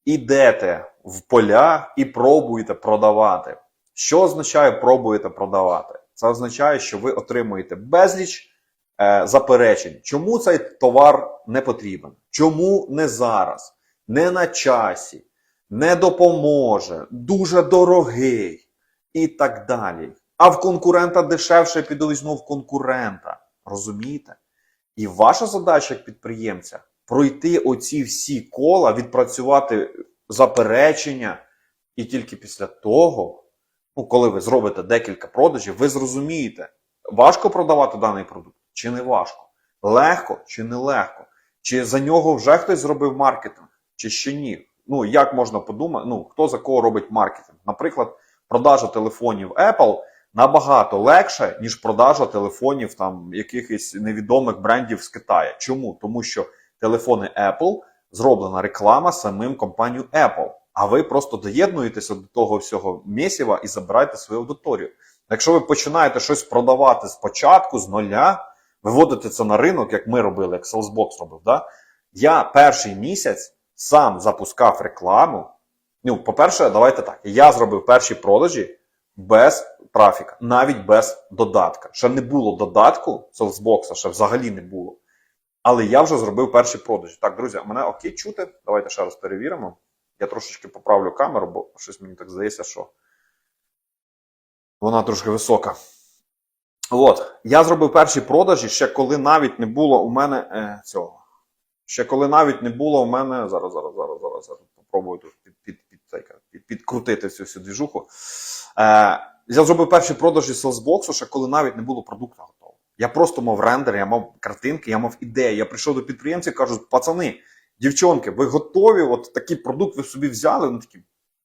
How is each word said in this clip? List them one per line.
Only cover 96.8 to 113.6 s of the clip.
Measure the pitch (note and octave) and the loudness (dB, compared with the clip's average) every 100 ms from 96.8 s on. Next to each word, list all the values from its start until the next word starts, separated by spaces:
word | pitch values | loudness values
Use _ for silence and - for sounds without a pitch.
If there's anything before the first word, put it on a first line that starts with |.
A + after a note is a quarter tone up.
| - | -6
От. | B2 C3+ F#2+ - - | 4 6 4 -2 -14
Я | A2+ D3 | 2 4
зробив | D#3+ E3 D3+ | 4 4 4
перші | D#3+ D3+ C#3+ | 4 4 2
продажі, | - D3+ F#3 E3+ A2 | 0 2 4 0 -2
ще | - C3+ | -2 -2
коли | - C3 D3 | -2 -2 0
навіть | C3+ D#3 C#3 - | 2 2 2 -4
не | A2+ | -8
було | B2+ D#3 B2+ | -2 2 2
у | A2 | 2
мене, | B2 C#3+ C3 | -2 -2 -4
е, | - G#2+ G#2 G#2 - | -8 -10 -12 -14 -12
цього. | F#2+ E2+ - _ _ _ _ _ _ _ | -10 -10 -16 _ _ _ _ _ _ _
Ще | - | -8
коли | A#2+ C3+ C#3 | -4 -2 2
навіть | D3+ D3+ A#2+ | 4 4 0
не | A#2+ | -8
було | A#2+ D3+ D3 | -6 -2 0
у | A#2 | 0
мене, | B2+ C3+ B2+ G#2 | -2 -4 -6 -6
зараз, | F#2 F2+ | -6 -6
зараз, | E2+ D#2 F#2+ | -10 -12 -12
зараз, | D2+ D2 | -12 -10
зараз, | - - - | -12 -14 -18
зараз, | - _ _ | -20 _ _
попробую | _ F#2+ F#2 F2 | _ -8 -8 -12
тут | D#2+ _ | -16 _
під, | F#2+ _ | _ _
під, | - F2 _ | -20 -20 _
під, | F2 _ | _ _
цей, | - - _ _ | -18 -18 _ _
під, | F#2 _ | -20 _
підкрутити | A2 - B2 A#2+ G#2+ G2 | -16 -10 -8 -6 -6 -6
всю, | - F#2+ | -14 -18
всю | F#2+ F#2+ | -18 -18
двіжуху. | G2 D3 - - - - - - - - - | -10 -10 -10 -14 -20 -18 -16 -16 -16 -12 0
Е, | A2 G#2+ G#2 F2 - _ - | 4 6 4 0 -8 _ -2
я | B2 | 2
зробив | D#3 E3+ E3 | 4 4 4
перші | F3 F3 | 2 2
продажі | C#3 E3 D#3 C3+ | 0 0 0 -2
Salesbox, | B2 C3+ A#2 B2 G3 - | -6 -6 -6 -2 -2 -2
ще | D3 B2 | -10 -8
коли | C#3 C3 | -8 -2
навіть | D3 C#3 A2+ | -2 -2 -6
не | |
було | A#2+ B2 | -10 -10
продукту. | - G#2 A#2+ _ - _ _ _ _ _ | -12 -16 -16 _ -20 _ _ _ _ _
Я | A#2 | -4
просто | D3+ E3 - | 2 2 2
мав | A#2 | -4
рендер, | G#2 | 0